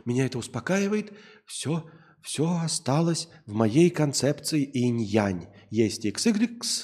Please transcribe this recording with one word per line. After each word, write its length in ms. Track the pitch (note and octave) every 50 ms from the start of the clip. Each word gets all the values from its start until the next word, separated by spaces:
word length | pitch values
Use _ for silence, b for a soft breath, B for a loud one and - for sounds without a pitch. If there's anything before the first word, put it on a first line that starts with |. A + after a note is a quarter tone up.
| B
Меня 200 | A#2+ A#2+ B2+ C3+ B2
это 100 | - A#2+
успокаивает. 760 | A2 - - A#2+ - - F#3 G3 G3+ G3+ G#3+ G#3+ G#3 - B B B B B B B
Все, 440 | - - - - C3 E3 E3 D#3 b b b b b b b
все 380 | - - - - D3+ E3+ F3+ E3 E3
осталось 640 | D#3 - - - B2 C3+ D#3 E3+ E3+ E3 D#3+ - b b b b G#2
в 60 | G#2
моей 360 | A2 A2+ G#2+ G#2+ D#3 F3 F3
концепции 760 | E3+ - D3+ C#3+ B2+ - - C#3 D3 - - - D#3+ D3+ C3+
инь-янь. 840 | C#3 - B2 B2 B2 A#2 A#2 A2 G2 G#2 A2 G2+ G2 F#2 E2+ E2 - b b b b
Есть 340 | G#2 A2 A2+ G2+ - - -
икс 220 | G#2 G2 - - A#3+
игрек 360 | G#3+ G3+ A#3+ A#3 - - - - - -